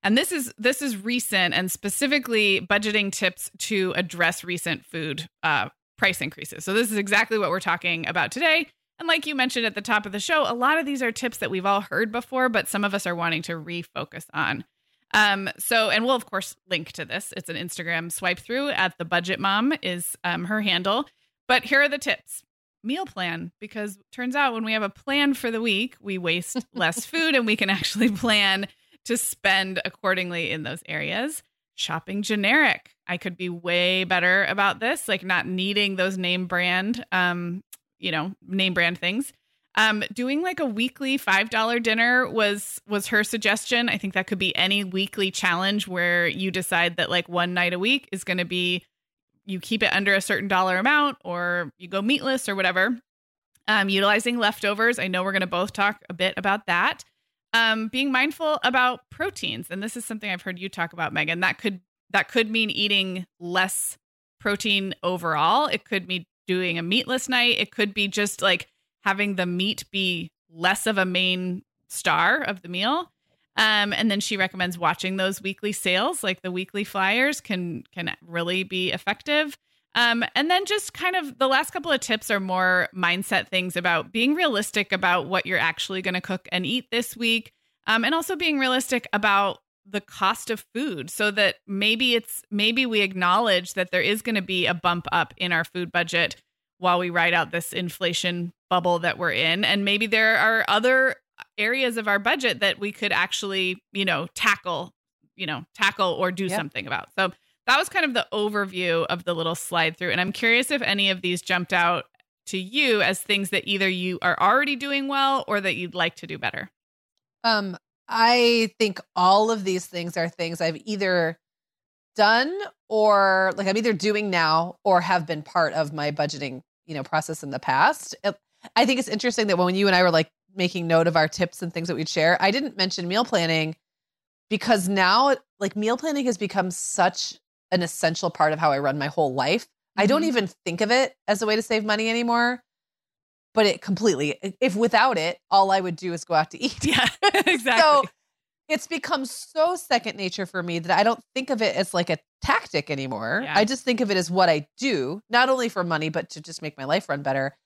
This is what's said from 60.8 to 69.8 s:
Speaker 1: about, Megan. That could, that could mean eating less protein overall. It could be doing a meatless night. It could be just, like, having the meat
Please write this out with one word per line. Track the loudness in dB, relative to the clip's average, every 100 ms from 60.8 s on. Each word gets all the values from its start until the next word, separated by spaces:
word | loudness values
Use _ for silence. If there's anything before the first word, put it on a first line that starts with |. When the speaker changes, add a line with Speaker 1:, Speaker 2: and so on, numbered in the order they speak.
| -6
Speaker 1:
about, | -4 -4
Megan. | -2 -2 0
That | -2 -2
could, | -4 -6 _ _ _
that | -2 0
could | 0 0
mean | 0 0
eating | 0 0 2 0 -4 -10 _
less | -4 0 0 -2 -6 -8 _ _ _ _
protein | -4 -2 0 0 0 -4
overall. | -4 -2 -2 2 4 4 2
It | -2 _
could | -6 -4
be | -6 -6 _ -2
doing | -2 0 -2
a |
meatless | 0 0 0 -4 0
night. | 2 2 0
It | -2
could | -2 -2
be | 0 -2
just, | 0 -2 0
like, | 0 0 -4 _ _ _
having | -4 0 -2 -2
the | -2
meat | -2 -2 -4